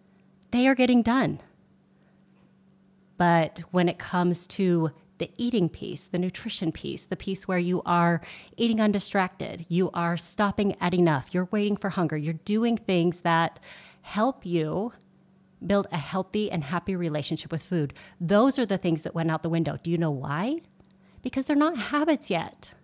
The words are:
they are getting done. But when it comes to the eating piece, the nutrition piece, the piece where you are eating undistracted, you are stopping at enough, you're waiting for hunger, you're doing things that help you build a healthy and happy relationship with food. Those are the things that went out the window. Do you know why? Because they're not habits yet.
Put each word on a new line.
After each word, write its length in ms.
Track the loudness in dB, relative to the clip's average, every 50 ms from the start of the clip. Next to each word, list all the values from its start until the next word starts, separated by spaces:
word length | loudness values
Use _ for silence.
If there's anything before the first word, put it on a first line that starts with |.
| _ _ _ _ _ _ _ _ _ _
they 160 | 0 2 4 4
are 80 | 4
getting 280 | 4 4 4 6 4 4
done. 360 | 4 2 2 2 0 -2 -4 -10 -16 _ _ _ _ _ _ _ _ _ _ _ _ _ _ _ _ _ _ _ _ _ _ _ _ _ _ _ _ _ _ _ _ _
But 440 | 2 4 6 6 6 4 2 -2 -8 -10 -2
when 160 | 0 2 2 2
it 100 | 2 -2
comes 480 | -6 -4 -2 0 2 2 0 0 -4 -6
to 440 | -4 0 2 2 4 4 2 0 -2 -6 _ _ _ -8
the 120 | -8 -8 -4 -4
eating 320 | -2 0 2 2 2 0
piece, 400 | 0 -4 -10 -10 -10 -12 -10 -6
the 100 | -4 -2
nutrition 540 | -2 -2 -4 -6 -8 -10 -8 -4 -4 -4 -4
piece, 320 | -4 -6 -8 -8 -8 -8
the 100 | -10 -10
piece 320 | -8 -6 -6 -6 -6 -4 -2
where 100 | -2 0
you 240 | 0 0 -2 -2 0
are 340 | 0 2 2 4 2 2 0 -2 -8 -16 -18 -20 -16 -6 -2
eating 240 | 0 0 2 2
undistracted, 840 | 2 2 2 0 -2 -2 0 0 0 -2 -4 -8 -10 -10 -10 -12 -8 -2
you 200 | 0 0 0 0 0
are 240 | -2 -2 -2 -2 -4
stopping 580 | -6 -6 -2 0 0 0 0 0 0 0 0 0
at 120 | 0 0 4
enough, 400 | 4 6 6 4 2 0 -2 -2
you're 140 | -2 -2 0
waiting 280 | 0 0 0 0 0 -2
for 140 | -2 -2
hunger, 260 | 0 0 0 0 0 -2
you're 160 | -2 -4 -4
doing 420 | -4 -2 -2 0 2 2 2 0
things 460 | 0 0 0 2 4 4 2 2 0
that 400 | 0 2 2 4 2 0 -2 -8 -18 -20 -20 -20 -20 -20 -20 _
help 440 | -18 -6 -2 0 0 0 0 -2 -4
you 460 | -2 0 0 0 0 -2 -2 -4 -4 -8 -12 _ _ _ _ _ _ _ _ _ _ _ _ -2
build 220 | 0 2 2 2 0
a 60 | -4 -6
healthy 540 | -6 -4 -4 -4 -4 -2 -2 -2 -2 -2
and 140 | -2 -4 -4
happy 300 | -4 -4 -4 -4 -4 -4
relationship 560 | -2 -2 -2 -2 -4 -4 -4 -6 -6 -6 -6
with 120 | -8 -10 -6
food. 280 | -4 -2 -2 -2 -2 -4 -10 -20 -20 -10 -6
Those 380 | -2 2 4 6 6 4 4 2
are 80 | 0 -2
the 100 | -2 -2
things 240 | 0 0 -2 -2
that 140 | -2 -4 -4
went 160 | -2 -2 0
out 100 | -2 -2
the 80 | -2 -2
window. 280 | 0 0 0 -2 -4 -6
Do 80 | -4 -2
you 80 | -2 0
know 140 | 0 0
why? 480 | -2 -4 -4 -6 -4 -4 -2 -2 -4 -4 -6 _ _ _ _ _ _ _ _ _ _ -12 -10
Because 220 | -6 -4 -2 0
they're 100 | 2 4
not 220 | 4 4 4 2 -2
habits 520 | -4 -2 0 0 2 2 2 2 0 -2
yet. 460 | -4 -4 -4 -6 -12 -16 -20 -20 -20 -20